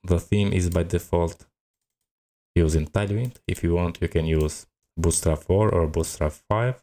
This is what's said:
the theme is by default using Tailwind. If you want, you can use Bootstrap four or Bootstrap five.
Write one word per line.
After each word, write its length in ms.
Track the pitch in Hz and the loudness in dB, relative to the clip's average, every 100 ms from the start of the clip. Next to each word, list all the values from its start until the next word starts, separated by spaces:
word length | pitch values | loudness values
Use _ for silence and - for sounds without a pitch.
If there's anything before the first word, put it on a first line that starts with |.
the 160 | 90 85 | 0 0
theme 340 | - 104 101 | 2 0 2
is 160 | 95 87 | 0 0
by 140 | 87 | 0
default 640 | 85 87 - 87 85 - - _ _ _ _ _ _ _ _ _ _ - | 0 -4 -2 -2 -2 -6 -20 _ _ _ _ _ _ _ _ _ _ 2
using 300 | 80 80 78 | 2 2 0
Tailwind. 500 | 98 101 104 127 - - | -2 -2 -2 -4 -8 -8
If 160 | 92 | -4
you 120 | 87 | 0
want, 240 | 85 87 85 | 0 -2 -4
you 80 | 80 | -2
can 180 | 85 80 | -2 0
use 400 | 80 76 - - _ _ - | 2 0 -4 -18 _ _ -2
Bootstrap 480 | 85 - 82 78 | 0 2 0 -2
four 280 | - 95 107 | 0 2 2
or 140 | 90 80 | 2 0
Bootstrap 460 | 82 80 - 78 | -2 -4 -2 -4
five. 500 | - _ 104 123 127 | -4 _ -2 -2 -4